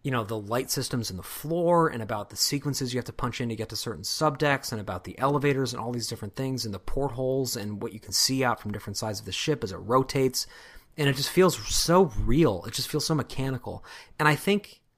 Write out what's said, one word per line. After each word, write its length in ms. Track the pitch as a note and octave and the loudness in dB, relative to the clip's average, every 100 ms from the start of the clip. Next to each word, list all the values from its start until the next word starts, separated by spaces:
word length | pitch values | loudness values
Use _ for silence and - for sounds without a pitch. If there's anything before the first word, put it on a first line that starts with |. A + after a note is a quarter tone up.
you 80 | C#3 | -2
know, 140 | B2+ | -2
the 140 | G2+ A2 | -2 -6
light 320 | G2+ A#2+ C3+ | -2 -2 -2
systems 400 | - B2+ B2+ A2+ | -4 -2 -4 -4
in 60 | F#2 | -8
the 60 | |
floor 640 | - - D3 E3+ E3+ E3+ D#3+ | -10 -10 -4 2 4 6 4
and 140 | - | 0
about 260 | A2 G#2+ G2+ | -4 -6 -6
the 80 | - | -2
sequences 560 | - C#3+ C#3+ C3 B2+ | 0 0 -2 -2 -2
you 60 | B2 | -2
have 80 | A#2+ | -4
to 60 | |
punch 260 | - B2 - | -4 -4 -2
in 80 | A#2+ | -6
to 80 | A2 | -4
get 140 | A2 | -6
to 60 | A2 | -6
certain 280 | A#2+ F2 | -6 -6
subdecks 680 | - - D#3 C#3 D3 C#3 - | -6 0 0 2 0 0 -2
and 100 | A2 | -6
about 240 | G2+ F#2 | -6 -8
the 140 | - - | -8 0
elevators 540 | C3+ C#3+ C#3+ C3+ B2+ | 2 2 2 2 -2
and 80 | A#2+ | -4
all 120 | A2+ | -4
these 160 | B2 A2 | -4 -6
different 280 | A2+ G#2 - | -6 -8 -6
things 300 | C3 C3 A2+ | -4 -2 -4
and 80 | |
the 40 | G2 | -4
portholes 760 | - C3+ C#3 B2 C3 C3 B2 A#2+ | -2 0 0 0 0 0 0 -4
and 240 | G#2 G#2 | -4 -6
what 140 | A#2 | -6
you 40 | A2+ | -10
can 140 | - | -2
see 320 | - - C3+ | 0 2 4
out 160 | B2+ A2 | 2 0
from 120 | G#2+ | -4
different 260 | G#2 - G2+ | -6 -6 -6
sides 220 | A2+ G#2 | -4 -6
of 60 | G#2+ | -6
the 60 | |
ship 320 | - - D3 | -4 -2 -2
as 80 | G2+ | -4
it 60 | F#2 | -8
rotates. 680 | G2 C3 C3+ C#3 C3 - - - - - _ - | 2 2 4 2 2 2 -6 -12 -20 -20 _ 0
And 100 | C#3 | 0
it 80 | C3+ | 2
just 140 | C#3 | 2
feels 260 | - F#3 A2+ G#2 | 6 6 4 0
so 380 | - - F3 F3+ G#2+ | 0 6 6 6 2
real. 440 | G#2 C3 D3 F#2 G#2+ | 4 6 6 2 -4
It 80 | |
just 140 | - - | -6 -4
feels 180 | D3+ - | -2 0
so 80 | |
mechanical. 680 | D#3 - - C3 B2+ - - - - - - | 0 0 -4 -4 -4 -8 -12 -14 -20 -18 2
And 100 | D3+ | 4
I 60 | |
think 480 | C#3+ - G3+ - - _ | 4 2 0 0 -20 _